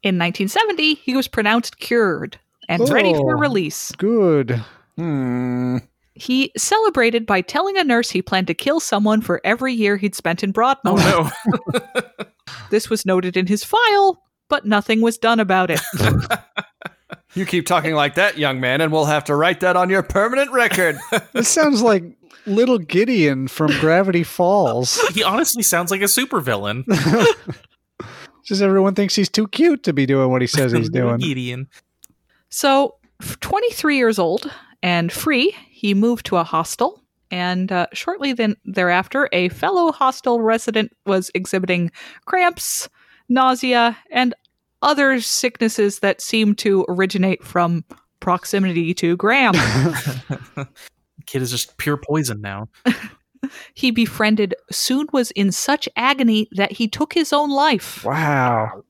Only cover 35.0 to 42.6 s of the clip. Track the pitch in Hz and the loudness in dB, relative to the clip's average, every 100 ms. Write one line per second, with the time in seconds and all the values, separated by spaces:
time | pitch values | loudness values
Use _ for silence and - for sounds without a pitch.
35 | 170 - 320 262 330 - - _ 202 196 | 0 -2 0 2 0 -2 -20 _ 0 2
36 | 226 240 - 180 165 160 165 - 269 427 | 2 0 -2 -2 0 -4 -4 -2 -4 -4
37 | _ _ _ 180 180 180 185 185 175 - | _ _ _ -6 -2 -2 -2 -2 -4 -6
38 | - 370 277 247 220 208 - 190 180 180 | -8 -4 -4 0 -2 -2 -6 -2 2 0
39 | 190 269 294 180 180 - 349 370 339 - | 0 -2 0 0 0 -2 0 2 0 2
40 | 262 - 262 240 220 226 - 220 214 _ | -2 0 -2 0 2 0 0 -2 -4 _
41 | 196 190 185 185 185 190 180 180 170 - | -2 -2 0 -6 -4 -4 0 0 -2 -6
42 | - - - 370 349 349 | -20 -18 -4 0 0 -2